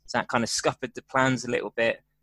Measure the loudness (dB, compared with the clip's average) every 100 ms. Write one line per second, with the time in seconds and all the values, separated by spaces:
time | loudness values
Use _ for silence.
0 | -4 -4 0 0 0 0 -2 -2 -6 -10
1 | -2 2 2 2 -2 -4 -2 0 0 0
2 | _ _